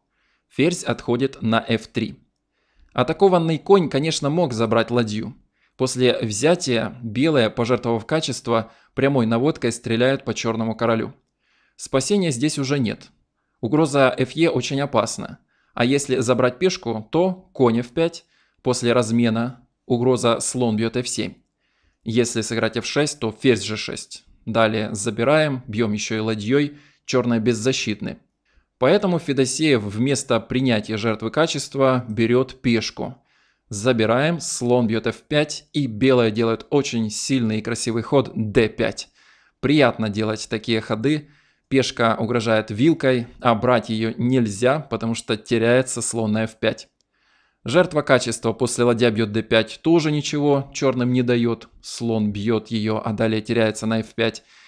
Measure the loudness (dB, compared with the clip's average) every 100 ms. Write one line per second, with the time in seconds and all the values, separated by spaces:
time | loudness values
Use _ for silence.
0 | _ _ _ _ _ 0 0 0 -4 -4
1 | -2 -2 -2 -4 0 0 0 -4 -4 -6
2 | -6 -10 _ _ _ _ _ _ _ -4
3 | -2 2 4 4 2 0 4 4 4 0
4 | -2 -2 -2 0 0 0 2 2 2 0
5 | 0 -4 -8 -14 _ _ _ -6 -4 2
6 | 2 2 -2 0 2 2 0 -2 -4 -8
7 | -6 0 2 4 2 0 0 0 0 -2
8 | -2 -4 -2 -6 -2 -2 -2 _ _ 0
9 | 2 2 2 2 0 0 -4 -4 -2 2
10 | 2 0 -4 -4 -2 -2 -2 -2 0 0
11 | -2 -10 _ _ _ _ _ -18 -4 -2
12 | 0 0 0 0 -2 -2 -2 0 -2 -4
13 | -12 _ _ _ _ _ 0 2 2 4
14 | 2 2 -2 2 2 2 -2 -4 0 0
15 | 0 -4 -12 -14 _ _ _ -2 0 0
16 | 0 0 2 2 2 2 -2 0 -6 -6
17 | -2 0 0 -2 -6 2 4 4 -2 -2
18 | -2 -4 _ _ _ _ -2 0 2 2
19 | 2 2 2 0 -4 -8 _ _ -2 0
20 | 2 2 2 0 -2 -2 0 0 -2 -2
21 | -4 -6 -8 -10 _ _ _ _ _ _
22 | -2 0 0 -2 -4 -2 -2 -2 -4 -2
23 | -2 -2 -6 0 2 2 0 -8 -8 -10
24 | -14 -20 _ _ -4 2 2 0 -4 -6
25 | -6 -2 2 2 2 -4 -6 -2 -2 -2
26 | -4 -4 -2 -4 0 0 0 -6 _ _
27 | -2 0 2 0 0 0 -2 -2 -4 -6
28 | -8 -12 _ _ _ _ _ -2 2 2
29 | 2 -2 -2 0 0 0 2 2 0 -2
30 | 0 0 0 -2 -2 -2 0 0 -2 -4
31 | -2 -2 -2 0 0 -2 -6 0 2 2
32 | -2 0 2 2 0 -2 0 0 0 -8
33 | -10 -12 _ _ _ _ -14 -4 0 2
34 | 2 2 0 -2 -6 -4 2 2 2 0
35 | -2 -6 -2 -2 -2 -6 -8 -4 -4 0
36 | 4 4 4 2 0 0 0 -2 0 -2
37 | -4 -4 -2 0 0 -2 -4 -6 -4 -4
38 | 0 0 0 -2 0 2 2 0 -4 -4
39 | -14 _ _ _ _ _ 2 4 4 2
40 | -4 -2 -2 -4 -6 -6 -2 -2 -2 -2
41 | -2 -2 -6 _ _ _ -2 0 0 0
42 | 0 0 -2 -2 0 0 0 0 2 2
43 | 2 0 -4 -2 0 2 2 2 0 -4
44 | -4 -2 0 2 0 0 0 0 -4 -6
45 | -4 -6 -4 -6 -2 0 4 2 0 -4
46 | -6 -4 -2 -2 -4 -4 -4 -4 -10 _
47 | _ _ _ _ _ _ -2 0 2 0
48 | 2 2 0 -4 -2 -2 -2 2 2 4
49 | 2 2 -2 -2 2 2 2 -2 2 4
50 | 2 -2 -2 0 2 0 -2 -2 0 2
51 | 2 2 2 2 2 -2 -8 -20 -14 -6
52 | -2 0 0 -2 0 0 -2 -4 -2 -2
53 | -2 -2 0 0 -2 0 0 0 -2 -4
54 | -4 -2 -2 -4 _ -20